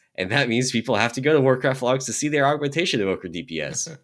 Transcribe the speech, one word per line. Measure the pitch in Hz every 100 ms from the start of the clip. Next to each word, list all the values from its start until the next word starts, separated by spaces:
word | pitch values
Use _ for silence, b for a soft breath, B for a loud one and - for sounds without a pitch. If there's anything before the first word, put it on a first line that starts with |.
| _ -
and | 92
that | 127 127
means | 117 131
people | 117 113 107
have | 117
to | -
go | 135
to | 156
Warcraft | 135 127 139 131
logs | 120 131 135
to |
see | 110 151
their | 147 139
augmentation | 147 143 151 180 127
evoker | 98 90 90
D | 85
P | 80 80
S. | 73 73 - 76